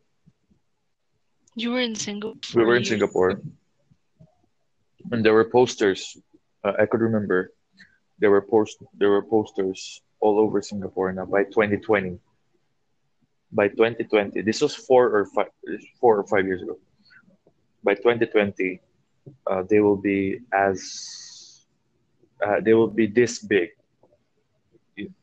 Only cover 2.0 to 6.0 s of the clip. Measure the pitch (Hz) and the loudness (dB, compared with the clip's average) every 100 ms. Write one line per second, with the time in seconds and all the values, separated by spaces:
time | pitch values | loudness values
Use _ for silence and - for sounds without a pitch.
2 | - 208 214 - - 117 113 120 110 107 | -10 -10 -12 -14 -4 0 2 2 0 -2
3 | 101 87 92 101 - - _ _ _ _ | -2 0 0 0 -10 -18 _ _ _ _
4 | _ _ - _ _ _ _ _ _ _ | _ _ -20 _ _ _ _ _ _ _
5 | - 117 107 110 113 120 127 - 104 92 | -8 0 4 4 4 4 2 2 0 0